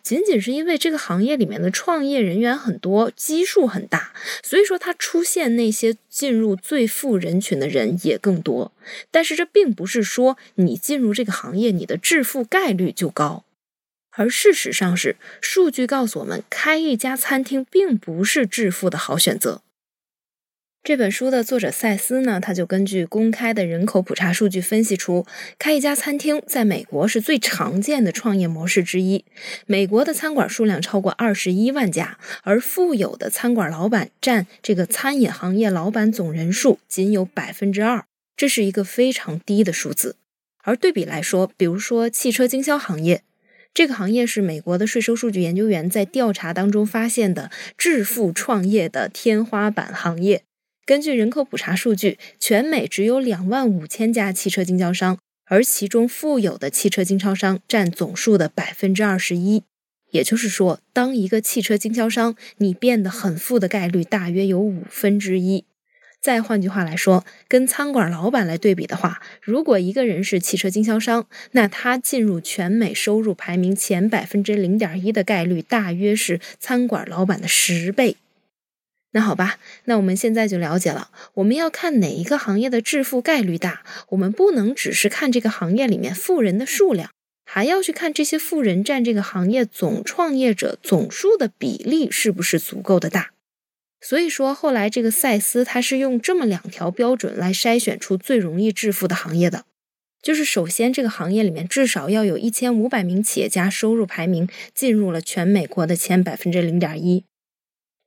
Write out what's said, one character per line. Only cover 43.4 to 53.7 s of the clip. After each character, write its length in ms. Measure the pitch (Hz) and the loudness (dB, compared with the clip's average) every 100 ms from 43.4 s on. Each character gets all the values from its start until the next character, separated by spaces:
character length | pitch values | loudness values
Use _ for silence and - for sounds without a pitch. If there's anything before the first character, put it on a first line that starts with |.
| _ _ _ - | _ _ _ 2
这 80 | 311 | 2
个 80 | |
行 160 | 233 185 | 2 0
业 160 | 233 240 | 0 0
是 160 | 220 | 0
美 180 | 190 156 | -2 -2
国 160 | - 180 | -2 0
的 120 | 214 | 0
税 120 | 240 | 0
收 140 | 220 | 0
数 160 | 226 240 | 0 0
据 100 | 190 | 0
研 140 | 170 | 0
究 140 | 180 220 | 2 2
员 200 | 180 170 | 0 0
在 160 | 214 | -2
调 280 | 190 262 233 | -2 0 0
查 200 | 190 165 | 0 -4
当 160 | 175 202 | 0 2
中 160 | 208 | 2
发 240 | 214 226 226 | 0 0 -2
现 240 | 240 202 | 0 0
的 160 | 165 139 - - - | 0 -6 -14 -14 -4
致 260 | 349 285 | 0 2
富 300 | 202 240 190 | 0 0 -2
创 340 | 170 - 214 190 | 0 0 0 2
业 220 | 214 165 | 2 0
的 200 | 135 104 | -2 -4
天 360 | - 233 214 | -2 0 0
花 260 | 226 208 214 | 0 0 -2
板 240 | 214 - | -2 -6
行 260 | 180 175 165 | -6 -4 0
业。 220 | 190 190 - _ _ _ | 2 2 -2 _ _ _
根 160 | - 277 | 2 2
据 140 | 302 | 2
人 160 | 254 214 | 0 0
口 140 | 294 | 0
普 120 | 262 190 | -4 -4
查 200 | - 180 | -4 -2
数 180 | 247 | 0
据， 240 | 202 208 - - - | 2 0 -2 -8 -6
全 240 | - 208 | 0 2
美 240 | 294 294 - | 2 -2 -2
只 160 | - | 0
有 160 | 214 262 | 0 2
两 280 | 254 180 185 | 0 -2 -2
万 220 | 254 247 | 0 2